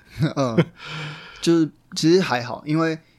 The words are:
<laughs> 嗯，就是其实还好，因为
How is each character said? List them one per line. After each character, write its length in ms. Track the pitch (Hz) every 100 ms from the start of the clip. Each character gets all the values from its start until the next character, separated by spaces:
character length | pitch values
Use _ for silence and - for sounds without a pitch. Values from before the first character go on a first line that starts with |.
| _
<laughs> 200 | - 151 -
嗯， 220 | 131 139 175 - - 156 151 - - -
就 180 | - 170
是 100 | 156 - _ -
其 160 | 156
实 80 | 185
还 240 | 151 123
好， 200 | 120 113 -
因 120 | 156
为 180 | 160 156 _